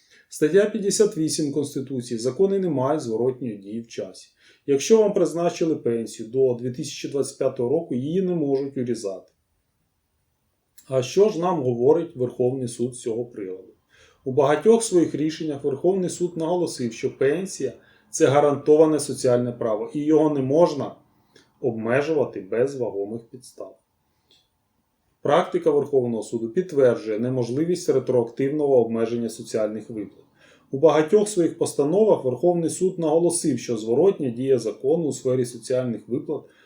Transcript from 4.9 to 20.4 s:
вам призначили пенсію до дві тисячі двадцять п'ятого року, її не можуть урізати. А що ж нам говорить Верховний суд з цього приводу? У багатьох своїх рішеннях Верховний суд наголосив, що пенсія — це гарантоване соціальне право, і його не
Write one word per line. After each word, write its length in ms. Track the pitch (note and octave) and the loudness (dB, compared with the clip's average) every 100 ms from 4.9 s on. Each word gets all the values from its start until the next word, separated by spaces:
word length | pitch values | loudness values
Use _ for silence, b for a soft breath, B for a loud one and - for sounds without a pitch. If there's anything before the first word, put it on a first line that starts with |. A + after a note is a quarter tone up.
| A3+ | 6
вам 160 | G#3 | 6
призначили 600 | F#3+ D#3 D#3+ E3+ E3+ E3 D3 | 2 0 0 -2 -2 -2 -2
пенсію 540 | B2 A#2 G#2+ - A2 | -2 -4 -6 -10 -6
до 240 | B2+ C3 | 0 2
дві 180 | A#2 B2 | 0 -6
тисячі 380 | B2+ - - C#3+ | -8 -10 -10 -6
двадцять 280 | C#3 C3 - | -4 -4 -4
п'ятого 320 | C3 B2 A#2+ | -4 -2 0
року, 260 | D#3 E3+ B2 | -2 -2 -4
її 260 | C#3 F3+ | -2 -2
не 140 | F3+ F3 | 0 0
можуть 420 | C#3 C3+ C#3 C3+ | 0 0 -2 -6
урізати. 540 | B2 A2+ G2 F#2 - _ _ _ _ _ _ _ _ _ _ _ _ _ _ _ - | -4 -4 -6 -10 -14 _ _ _ _ _ _ _ _ _ _ _ _ _ _ _ -4
А 160 | C3 | -2
що 260 | B2 F#3 G#3 | 0 2 2
ж 100 | D#3+ | 2
нам 240 | F3 E3+ | -2 0
говорить 520 | B2+ A#2+ B2+ E3 D#3+ B2 | 0 2 4 4 0 -4
Верховний 520 | B2 - B2 C3+ A#2+ | -4 0 -2 0 -6
суд 280 | - B2 B2+ | -4 -6 -6
з 60 | |
цього 240 | A#2 A2+ B2 | -6 -6 -6
приводу? 480 | G#2+ F#2 F#2 - _ _ b b b C3+ | -10 -10 -12 -16 _ _ b b b -4
У 60 | |
багатьох 520 | B2+ C#3+ D3+ G#3+ A3+ | 2 2 4 6 4
своїх 320 | - F3+ D#3 C#3 | 4 2 2 0
рішеннях 480 | D#3 D#3 D#3+ C3 | -4 -4 -6 -6
Верховний 460 | C#3+ C3 F3 G3 F3 | -4 -2 0 0 -2
суд 280 | - F3 E3+ | -4 -4 -4
наголосив, 560 | D#3+ F3+ E3 - A#2+ | -2 0 -2 -4 -6
що 240 | - B2+ - | -4 -6 0
пенсія — 560 | C3+ D#3+ F#3+ - C3 - b b b | 0 0 -4 -6 -8 -8 b b b
це 160 | - D3 | 2 4
гарантоване 760 | C#3+ D3 C3+ - D3+ D#3+ D3+ | 6 4 4 4 6 6 4
соціальне 520 | - B2 B2+ B2 B2 | -2 -2 2 2 2
право, 400 | A#2 A#2 G#2+ A#2 | -2 -2 -2 -4
і 60 | D3 | -4
його 300 | D3 D#3 D#3 | 2 4 4
не 120 | D3 | 2